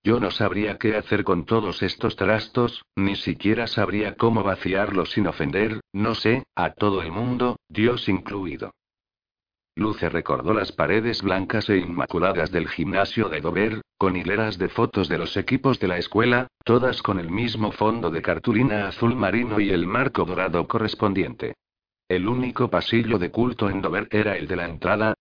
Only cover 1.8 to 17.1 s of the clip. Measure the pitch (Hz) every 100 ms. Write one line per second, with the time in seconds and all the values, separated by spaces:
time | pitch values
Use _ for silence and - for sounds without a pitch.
1.8 | 95 - 113 - 98 110 - 127 120 -
2.8 | - - 98 98 - 78 101 110 113 -
3.8 | 95 101 104 - 117 113 98 92 90 95
4.8 | 104 98 80 - 95 - 76 92 107 107
5.8 | - 98 110 110 110 127 - - 85 -
6.8 | 104 95 82 92 120 123 123 - _ 107
7.8 | 117 123 - 95 - 101 90 71 92 -
8.8 | _ _ _ _ _ _ _ _ _ -
9.8 | 107 101 85 82 78 65 73 107 95 -
10.8 | 78 104 117 110 95 92 95 110 107 98
11.8 | 87 87 - 87 90 90 80 87 78 -
12.8 | 90 95 98 113 101 76 80 85 107 107
13.8 | - - 95 90 85 104 110 90 90 -
14.8 | 117 101 80 80 82 101 - 92 135 120
15.8 | 95 87 - 101 120 120 127 _ - 120
16.8 | 127 117 -